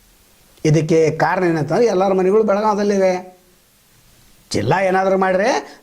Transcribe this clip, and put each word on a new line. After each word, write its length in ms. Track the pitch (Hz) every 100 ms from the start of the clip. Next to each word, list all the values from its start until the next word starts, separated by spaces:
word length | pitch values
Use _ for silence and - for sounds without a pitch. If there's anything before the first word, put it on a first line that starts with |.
| _ _ _ _ _ _ 156
ಇದಕ್ಕೆ 460 | 156 156 165 156
ಕಾರಣ 320 | 156 156 180
ಏನಂತಂದ್ರೆ 420 | 180 165 147 175 233
ಎಲ್ಲರ 280 | 185 196
ಮನೆಗಳು 300 | 190 185 214
ಬೆಳಗಾವದಲ್ಲಿವೆ. 960 | 208 196 214 208 208 196 190 180 - - _ _ _ _ _ _ _ _ _ _ -
ಜಿಲ್ಲಾ 320 | 104 104 175
ಏನಾದರೂ 340 | 190 185 190 190
ಮಾಡಿದ್ರೆ 640 | 185 185 220 370 - -